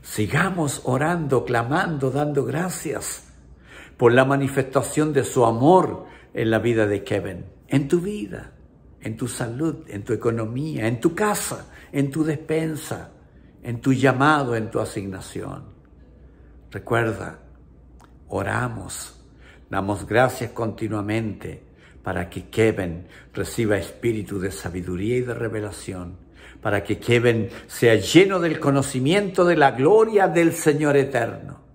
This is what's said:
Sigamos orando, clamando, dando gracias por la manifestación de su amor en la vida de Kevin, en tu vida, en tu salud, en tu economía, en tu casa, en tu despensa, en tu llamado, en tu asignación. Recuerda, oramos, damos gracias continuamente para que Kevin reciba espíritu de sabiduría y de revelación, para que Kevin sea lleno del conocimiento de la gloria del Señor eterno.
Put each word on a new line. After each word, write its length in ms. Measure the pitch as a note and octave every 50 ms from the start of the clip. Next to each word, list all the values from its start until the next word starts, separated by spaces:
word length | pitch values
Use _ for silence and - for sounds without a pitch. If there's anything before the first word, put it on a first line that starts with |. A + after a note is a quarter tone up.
Sigamos 800 | _ - - - G#2+ G2+ - D3 F3 F#3+ F#3 F3+ D#3 C#3 - - -
orando, 600 | - B2+ C3 D3 D#3+ F3+ F3 D#3 C#3 C3 B2 -
clamando, 640 | - B2 A#2 A#2 B2 C#3+ F3 G3+ F#3 D#3+ C#3 C3 C3
dando 340 | A#2+ C#3+ D3 D3+ D3 C#3+ B2
gracias 880 | A#2 B2 D3+ F3+ F#3 - - - D#3+ B2+ - - - - - - - - - - - - - - - - - - - -
por 160 | _ B2+ A#2+ A#2
la 120 | B2+ C3
manifestación 880 | C3 C3+ C#3 C#3 C3 - C3+ A#2+ - - C3 A#2+ - - D3+ D3+ D#3 D3+
de 120 | C#3 A#2+
su 200 | - - C3 A#2+
amor 640 | A2+ A#2 A#2 B2+ D3+ F#3 F#3 E3 A#2+ - - - - - - - - -
en 160 | - B2 A2
la 80 | A2+ A2
vida 280 | G2+ A#2 A#2 A2 G#2+
de 180 | G2+ G2+ G2 -
Kevin, 400 | - G#2+ G2+ F2+ F#2 F#2 F2+ - - - - _ -
en 200 | - E3 D3 C#3
tu 120 | F3+ F3
vida, 520 | E3+ G3+ G#3 G#3 G#3 G3 - - - - - - - - _ - _ - - -
en 160 | - G#2+ A2
tu 120 | A2+ C3 A#2
salud, 560 | - - C3 A2 A#2 B2+ D#3 E3 D3 - - -
en 160 | G2+ G2+ G#2
tu 80 | - A#2
economía, 760 | G#2 - A#2+ A2+ A#2 A2+ A2 A#2 B2+ D3 D#3+ - - A2
en 140 | A2+ B2+ A2+
tu 140 | - E3 E3+
casa, 560 | - G#3 G#3+ G3+ - - - B2+ G#2 - - - - - -
en 200 | - C#3 C#3 C3+
tu 140 | C3+ D#3+ D3+
despensa, 840 | D#3 D3+ D3 - - D#3 D#3+ D#3+ D#3+ D#3 C#3 - - - F2+ E2 - - - - - _ - - - - - -
en 180 | B2 A#2 A#2
tu 120 | - C#3 C3
llamado, 640 | B2+ C3+ C3+ B2+ B2 C#3 D3+ D#3 D3 C#3 B2 A#2
en 140 | A2+ A2 G#2
tu 100 | - A2
asignación. 840 | A2 G2+ - A2 G2 G2 F#2+ F#2 - - - G2+ G2 F#2 F#2 F2+ - - - - - _ - - - - - - - - - - - - - - - -
Recuerda, 680 | - G2+ - - A#2+ A#2 A2+ A2 G#2+ F#2+ F#2+ E2+ D#2+ - - - - - - - - - - - - - - - - - - -
oramos, 920 | F#2+ F#2+ G2 G2 G#2 A2+ B2 B2 A2+ G#2+ F#2 F2 - - - - - - - - - - - - - - - _
damos 380 | - F#2+ F#2+ G2 G#2 F#2+ F2+
gracias 460 | - G#2 A#2 B2+ B2 - - A#2+ A2 -
continuamente 1120 | - A#2+ A2+ G#2 - A2+ G#2+ G#2+ G#2+ G2 G#2 G#2+ A2+ A2+ G#2+ F#2+ - - F2+ D#2+ - - - - - - - - - -
para 280 | G2 F#2 F2+ F2+ F2+
que 180 | - - F2 -
Kevin 580 | - - A2 A2+ G2+ - F#2+ E2+ E2 E2+ F#2 - - - - - -
reciba 440 | - F#2+ - - - A#2 G#2 G#2
espíritu 640 | F#2+ F2+ - - - - A#2 A2+ A2 G2 F2+ G2+ G2
de 100 | F2+ G2
sabiduría 680 | F2+ - - F#2 E2+ F#2 F2 F2+ F2+ F2 G2 A2 B2 B2+
y 20 |
de 140 | B2 B2 A#2
revelación, 840 | A#2 A#2 A2 A2 A2 G#2 G#2 F#2 - - - G2 F2+ F2+ E2+ F2 - - - - - - - - -
para 220 | - - G2+ G2+ -
que 160 | - G#2 -
Kevin 500 | - - A#2+ A#2+ A#2 B2 A#2 A2+ G#2+ - - - -
sea 300 | - - - - A#2 A2+
lleno 440 | G#2+ F#2+ - - D#3+ F#3+ G3 G3 F3+
del 180 | E3+ E3 D#3+ -
conocimiento 840 | - C#3+ C#3 C#3 C3 - - C3 B2+ C#3 F3 G3+ G#3 F#3+ F3+ - F3+
de 120 | F3 F3
la 160 | D3+ C#3+ C3+ B2+
gloria 560 | A#2 C3 E3 G#3 A3 A3 A3 A3 G3+ G3 F3
del 240 | D#3+ E3+ E3+ E3 E3
Señor 440 | - - D#3+ C#3+ D3 D#3 D3 C#3
eterno. 640 | C#3+ C3 - - B2 A2+ - - - - - - - - -